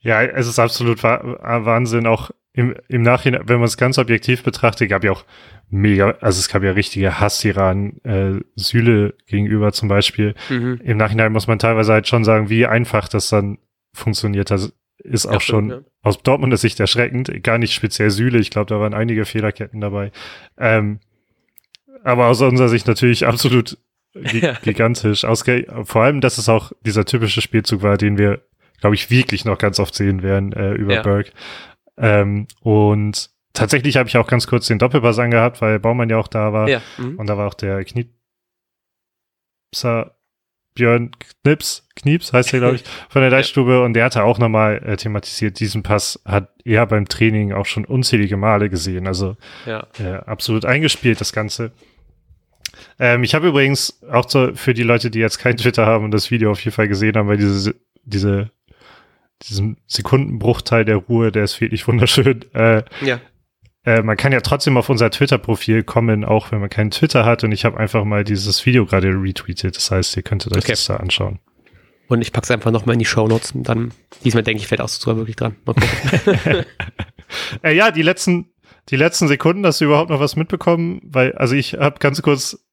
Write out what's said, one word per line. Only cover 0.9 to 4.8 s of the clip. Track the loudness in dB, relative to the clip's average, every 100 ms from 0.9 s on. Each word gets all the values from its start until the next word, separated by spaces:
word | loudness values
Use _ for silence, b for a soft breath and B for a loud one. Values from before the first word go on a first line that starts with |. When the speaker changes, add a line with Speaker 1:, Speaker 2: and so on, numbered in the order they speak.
| 0
Speaker 1:
Wa-, | 0 0 -4 -12 -4 -4
Wahnsinn, | 0 0 2 0 2
auch | 0 -2 -16 _
im, | -2 -2 -2 -6
im | 0
Nachhinein, | 2 4 2 -2 0
wenn | 2
man's | 2 0
ganz | 0 0
objektiv | 0 0 0 -2
betrachtet, | -2 0 -2 0